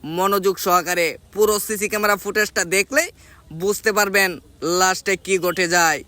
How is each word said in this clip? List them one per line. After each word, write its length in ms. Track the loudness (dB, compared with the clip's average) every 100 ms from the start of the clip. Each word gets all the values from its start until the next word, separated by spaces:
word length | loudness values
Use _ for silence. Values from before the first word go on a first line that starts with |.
| -8 -2
মনোযোগ 380 | 0 2 0 -2 2
সহকারে। 420 | 2 2 -2 -2 -4 -12
পুরো 220 | 0 2 2 -4
সিসি 220 | -4 -2
ক্যামেরা 240 | -2 0 0
ফুটেজটা 400 | -2 -2 -2 -2 -2 -2
দেখলেই 340 | 2 0 0 -8 -20 -20 -18 -6
বুঝতে 300 | -2 -2 0 0
পারবেন 320 | 2 2 2 -2 -16 -10 -4 2
লাস্টে 340 | 2 0 -2 -4 0
কি 100 | 0 0
ঘটে 200 | -2 0 2
যায়। 240 | 2 0